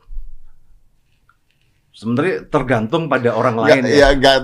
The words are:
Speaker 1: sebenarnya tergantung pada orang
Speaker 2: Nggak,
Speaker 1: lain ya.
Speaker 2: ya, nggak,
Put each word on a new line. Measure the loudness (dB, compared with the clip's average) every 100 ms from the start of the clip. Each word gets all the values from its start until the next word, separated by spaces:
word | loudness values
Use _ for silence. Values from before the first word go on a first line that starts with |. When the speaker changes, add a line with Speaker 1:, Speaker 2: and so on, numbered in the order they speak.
| -12 -10 -10 -14 -16 -20 -20 -20 _ _ _ _ _ _ _ _ _ _ _
Speaker 1:
sebenarnya | -14 -6 -2 -2 -4 -4
tergantung | -4 0 -2 -2 -4 -2
pada | -2 0
orang | 0 0 0
Speaker 2:
Nggak, | 2
Speaker 1:
lain | 2 2
ya. |
Speaker 2:
ya, | 4 4
nggak, | 4 2 2